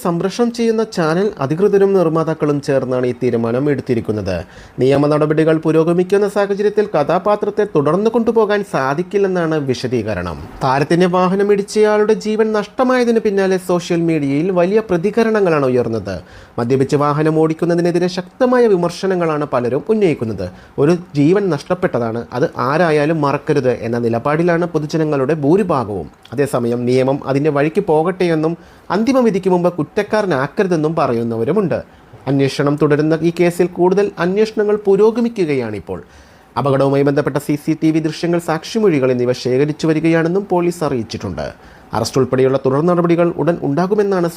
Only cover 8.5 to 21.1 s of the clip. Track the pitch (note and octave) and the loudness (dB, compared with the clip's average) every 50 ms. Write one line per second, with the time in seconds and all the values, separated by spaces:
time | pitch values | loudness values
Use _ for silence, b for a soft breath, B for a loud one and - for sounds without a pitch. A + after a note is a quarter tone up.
8.5 | G#3 G#3 G3 - - D3 C3+ C3 C#3+ D#3+ F3+ F3+ G3+ G3+ G3 F#3+ F#3 F3+ E3 D#3+ | 0 -2 -2 -4 -4 -2 -2 -2 -2 -4 -4 -2 0 0 0 0 0 0 0 0
9.5 | D#3+ D#3 C#3 C3 B2 - - A#2 B2+ A#2 G2+ G#2+ G#2 F2+ F2 F2 D#2 D2 E2+ - | -2 -2 -2 -2 -4 -4 -2 -2 -2 -2 -2 -2 -4 -4 -4 -6 -8 -8 -12 -14
10.5 | - - - C3 B2+ C#3+ D3+ - F3 E3 F3+ F3 F3 F#3 F#3 F3+ F#3+ G3 G3+ G3+ | -10 -4 -2 0 0 0 0 0 2 2 2 2 2 2 0 2 0 0 2 2
11.5 | G#3 G3 G3 - - G#3+ G#3+ G#3+ G#3+ G#3 G#3+ G#3+ G#3+ F#3 F3+ G#3+ G#3+ G#3+ A3 A3 | 2 0 0 -4 0 2 2 4 4 2 2 2 0 0 0 -4 -2 0 0 0
12.5 | G#3+ G#3 G3+ - - - C4 B3+ B3+ B3+ B3 A#3 A#3 A3+ A3 G#3+ G3 G3 F#3+ F#3+ | 0 -2 -4 -4 -4 -2 0 2 2 2 2 2 2 2 2 0 0 2 2 2
13.5 | F#3+ F#3 F#3 - F3+ F3 E3+ - F3 E3+ E3+ E3 D#3+ D3+ C#3+ C#3 C#3 C#3+ E3+ G3 | 0 -2 0 0 -2 -2 0 0 -2 0 0 0 0 0 0 0 0 0 0 0
14.5 | F#3 F3 F3 F#3 G#3 A3 G#3+ A3 F3+ E3+ E3 G#3 G3+ A#3 A3+ A3+ A3 G#3+ G3 F3 | 2 2 2 2 2 0 0 0 -2 0 0 0 0 2 0 2 2 2 2 2
15.5 | D#3+ D3 C#3 B2+ B2+ B2 A#2 A2+ A2+ A2 F2+ G2 F#2+ E2+ - B B B B B | 2 2 2 2 2 2 0 0 -2 -4 -6 -6 -10 -10 -12 B B B B B
16.5 | B - A#2+ A#2+ C3+ C3 C3+ C3 D3 C#3 C#3+ D3 C#3+ D3+ D#3 D#3 D#3 D#3 D#3+ D#3+ | B -4 -2 0 2 2 2 0 0 0 2 2 0 2 0 2 2 2 2 2
17.5 | D#3+ - F3+ E3 E3+ F3 E3+ F3 E3+ F3 F3+ F3+ - F#3+ F3+ - - - C4 B3 | 0 -2 0 0 0 0 0 0 0 0 -2 -2 -4 -6 -10 -10 -4 -2 0 2
18.5 | B3+ B3 A#3+ A3+ G3 F3 F3 E3+ E3+ - - F#3+ F#3+ F3 E3+ D#3+ D3+ D3 D3 C#3 | 4 4 4 4 4 2 2 -2 -4 -4 -4 -2 0 0 0 0 -2 -2 -4 -2
19.5 | C#3+ B2 A#2+ A#2 B2 C#3 C#3 - A3 G#3+ G3+ E3+ C#3+ - A#2 A2 G#2 F#2 F#2 F2+ | -2 -2 0 0 -2 -2 -2 0 0 2 2 0 0 0 -4 -6 -6 -6 -8 -10
20.5 | B B B B B - C#3 D#3 F3+ E3+ F3+ - | B B B B B 0 2 2 2 0 -2 -6